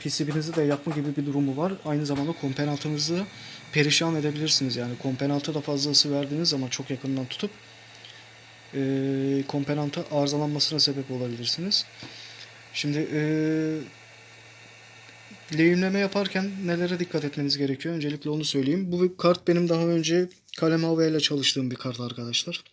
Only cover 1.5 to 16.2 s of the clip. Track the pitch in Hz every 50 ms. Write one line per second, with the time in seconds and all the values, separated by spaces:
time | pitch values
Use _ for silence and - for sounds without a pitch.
1.5 | 131 143 165 190 190 - - 156 147 147 151 143 139 139 143 160 165 - - 139
2.5 | 131 147 147 147 147 139 - 151 151 147 147 156 170 180 202 196 - - - -
3.5 | - - - - - 151 143 151 143 - 165 165 165 151 143 151 147 147 156 151
4.5 | - - 139 127 117 123 120 120 120 - - 135 131 127 135 143 143 143 143 170
5.5 | 151 147 139 151 147 139 139 147 139 - - 147 143 143 143 135 147 156 170 160
6.5 | 147 135 131 123 - - 131 - 135 120 - 135 135 131 127 123 - - 208 208
7.5 | - - - - - - - - - - - - - - - - - - - -
8.5 | - - - - - 139 135 135 135 135 135 135 135 135 135 139 139 139 139 -
9.5 | - 143 139 143 147 151 147 143 - 175 - - 151 143 143 143 147 147 151 147
10.5 | 147 147 - - 160 143 - 147 135 139 131 - 127 123 127 123 117 117 120 -
11.5 | - 160 175 202 214 - - - - - - - - - - - - - - -
12.5 | - - - - - - - 147 143 151 156 - - 151 151 151 156 156 156 156
13.5 | 156 160 156 156 156 156 127 - - - - - - - - - - - - -
14.5 | - - - - - - - - - - - - - - - - - - - -
15.5 | 151 156 165 170 180 180 190 190 190 202 202 190 196 202